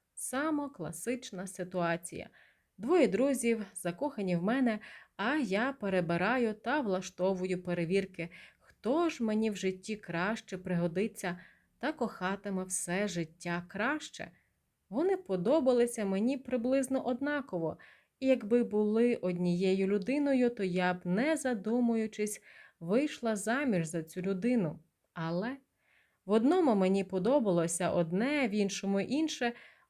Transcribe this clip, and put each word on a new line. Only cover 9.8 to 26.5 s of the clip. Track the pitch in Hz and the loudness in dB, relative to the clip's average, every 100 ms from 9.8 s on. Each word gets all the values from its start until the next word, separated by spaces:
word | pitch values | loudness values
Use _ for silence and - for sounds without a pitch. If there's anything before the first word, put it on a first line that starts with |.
| 202 214 | -8 -10
краще | - 170 190 226 - 185 | -6 -2 -2 -4 -6 -10
пригодиться | 180 175 170 170 214 - 185 180 - _ _ _ | -2 0 0 0 -4 -4 -6 -6 -12 _ _ _
та | 277 | -6
кохатиме | 311 233 - 185 196 202 190 | -2 -4 -2 -4 -2 -4 -4
все | 185 180 - 185 208 | -4 -6 -2 -2 -2
життя | 170 160 - 175 175 175 | -2 -6 -6 -6 -6 -6
краще. | 196 226 302 - - - - _ _ _ _ - | -4 -2 -2 -6 -12 -14 -16 _ _ _ _ -8
Вони | 208 359 370 | -2 0 0
подобалися | - 185 180 311 262 247 240 240 196 | -2 -2 2 2 4 4 2 0 -2
мені | 190 233 277 | 0 0 -2
приблизно | - 254 240 269 262 262 - | -2 -2 0 0 0 -2 -2
однаково, | 254 285 294 269 175 160 175 - - _ - | -2 -2 -4 -4 -4 -4 -6 -14 -20 _ -2
і | 262 | 2
якби | 262 208 240 | 2 4 2
були | 202 208 214 220 240 233 | 2 2 2 4 4 2
однією | 180 175 180 175 190 190 190 | 0 0 2 2 4 2 2
людиною, | 202 185 285 285 269 240 | 0 0 0 2 4 2
то | 240 | 0
я | 190 180 180 | -2 2 2
б, | 180 | 0
не | 180 185 285 311 | 0 0 2 0
задумуючись, | 262 233 202 240 240 226 220 214 208 - - - - - | 0 -2 0 2 2 2 -2 -4 -6 -6 -16 -20 -20 -10
вийшла | 165 220 294 - 226 214 | 0 2 2 -2 -4 -2
заміж | 202 254 285 185 160 | 0 0 2 0 0
за | 165 | -4
цю | 160 185 | -6 -6
людину. | 185 190 233 247 170 160 _ _ _ | -4 -2 0 2 0 -4 _ _ _
Але | - 165 170 226 277 _ _ _ _ _ _ - | -8 -4 -2 -4 -6 _ _ _ _ _ _ 0
в | |
одному | 220 247 | 2 4